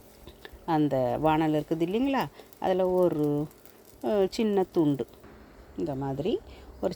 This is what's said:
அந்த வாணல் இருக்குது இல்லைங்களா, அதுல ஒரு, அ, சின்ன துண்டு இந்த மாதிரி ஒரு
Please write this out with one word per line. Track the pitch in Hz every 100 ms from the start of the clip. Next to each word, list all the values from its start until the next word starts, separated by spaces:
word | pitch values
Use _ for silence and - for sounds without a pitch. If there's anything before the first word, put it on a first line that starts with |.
| - - - - - - -
அந்த | 156 147 135 123 120
வாணல் | 151 156 160
இருக்குது | 151 147 160 170
இல்லைங்களா, | 208 277 269 156 - - -
அதுல | - 185 185
ஒரு, | 185 180 156 147 147 151 - - - - - 240
அ, | 208 190
சின்ன | - 220 196 185
துண்டு | - 151 139 - - - - - - - -
இந்த | 175 135
மாதிரி | 139 139 165 359 - - - -
ஒரு | 196